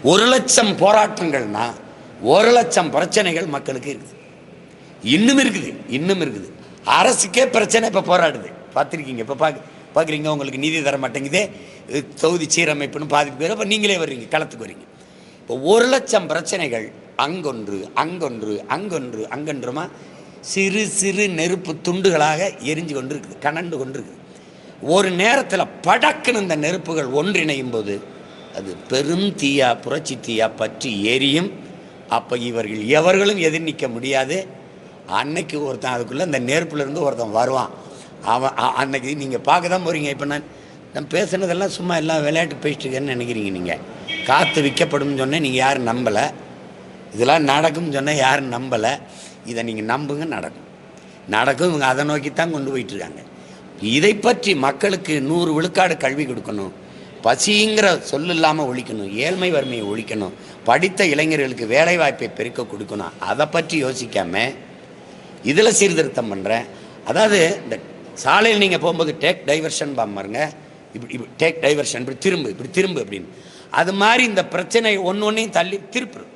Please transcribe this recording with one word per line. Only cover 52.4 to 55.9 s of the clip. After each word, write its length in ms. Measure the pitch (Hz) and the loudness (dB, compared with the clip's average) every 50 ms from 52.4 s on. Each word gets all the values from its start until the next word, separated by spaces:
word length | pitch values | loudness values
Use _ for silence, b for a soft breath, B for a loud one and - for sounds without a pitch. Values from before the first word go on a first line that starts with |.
| 165 170 160 | -2 -2 -2
கொண்டு 160 | 147 139 135 135 | -4 -4 -4 -4
போயிட்டு 200 | 131 - 95 101 | -4 -6 -6 -8
இருக்காங்க. 280 | 95 87 78 73 71 - - B B B B B B B B - - 101 107 120 | -10 -10 -10 -12 -16 -18 -20 B B B B B B B B -12 -6 -2 2 4
இதை 180 | 143 165 208 202 208 226 | 6 6 4 4 4 2
பற்றி 260 | 240 247 240 - 202 180 139 131 | 2 2 2 2 0 0 2 2
மக்களுக்கு 500 | 139 139 - - 202 190 180 - 156 156 147 131 139 | 0 0 2 0 0 0 -2 -2 -2 -2 0 0 0
நூறு 220 | 165 175 175 165 156 | 0 0 2 2 2
விழுக்காடு 400 | 151 160 190 170 190 185 180 | 0 0 0 2 2 2 2